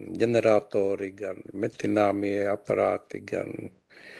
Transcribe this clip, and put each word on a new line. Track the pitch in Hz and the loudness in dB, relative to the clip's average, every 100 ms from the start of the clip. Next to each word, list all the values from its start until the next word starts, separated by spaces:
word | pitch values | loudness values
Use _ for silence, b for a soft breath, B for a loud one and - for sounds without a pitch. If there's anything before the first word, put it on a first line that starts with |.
| 101 92 | -10 0
ģeneratori, | 117 117 110 107 - 110 98 98 98 | 2 4 6 4 2 0 0 0 -6
gan | 98 98 98 - | -8 -10 -10 -10
metināmie | 98 113 - 104 104 101 101 101 101 101 | -6 -6 -4 0 2 2 2 -2 -2 -2
aparāti, | 98 - 101 98 95 - 101 | -4 -2 0 2 0 -6 -12
gan, | 101 95 95 - - _ _ B B B | -6 -6 -6 -8 -12 _ _ B B B